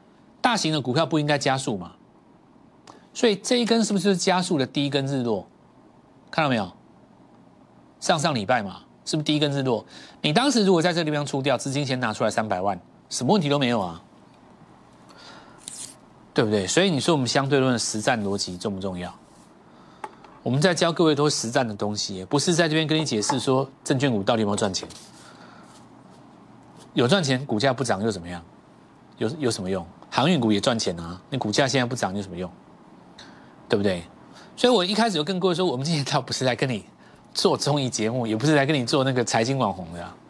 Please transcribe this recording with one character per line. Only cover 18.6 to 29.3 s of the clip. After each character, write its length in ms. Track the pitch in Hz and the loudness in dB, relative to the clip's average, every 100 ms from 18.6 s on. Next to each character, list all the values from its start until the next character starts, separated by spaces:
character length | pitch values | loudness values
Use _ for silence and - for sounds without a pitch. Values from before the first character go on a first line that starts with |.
| 110 | -6
不 60 | 98 | -4
重 160 | 98 92 | -6 -6
要？ 160 | 87 - - - - - - - - - - - - - | -10 -12 -20 -20 -20 -20 -20 -20 -20 -18 -18 -18 -20 -10
我 80 | - | -2
们 100 | 127 | 2
在 140 | 180 | 2
教 180 | 170 170 | 4 2
各 120 | 165 | 4
位 100 | 165 | 4
都 160 | 143 147 | 4 2
实 200 | - 113 | 0 0
战 160 | 131 120 | 0 0
的 80 | |
东 220 | 101 104 104 | -2 -4 -4
西， 260 | - 95 92 | -6 -8 -2
不 120 | 143 | 0
是 140 | 160 | 2
在 160 | 165 170 | 2 2
这 60 | |
边 120 | 156 156 | 2 2
跟 140 | 156 | 0
你 20 | |
解 200 | 147 110 | 0 -2
释 180 | - 135 | 0 0
说 260 | 127 131 135 - | 2 2 0 -6
证 160 | - 139 | -2 0
券 140 | 139 | 2
股 100 | 113 | 2
到 140 | 98 117 | 2 2
底 60 | |
有 40 | 104 | 2
没 40 | |
有 60 | 104 | 0
赚 180 | 107 | -2
钱。 120 | 92 - - - - - - - - - - - - - - - - - - - - - | -2 -8 -14 -20 -20 -20 -20 -20 -20 -20 -20 -20 -20 -20 -20 -20 -20 -20 -20 -20 -20 -8
有 160 | - 120 | 0 2
赚 160 | 196 | 2
钱， 220 | 147 127 143 | 2 -2 -2
股 120 | 107 | 0
价 140 | 135 | 0
不 100 | 123 | 0
涨 200 | 123 98 | -2 0
又 80 | 110 | -2
怎 100 | 98 | -4
么 80 | 85 | -8
样？ 160 | 87 85 - - - - - - - | -12 -14 -20 -20 -20 -20 -20 -20 -6
有， 120 | 110 | -6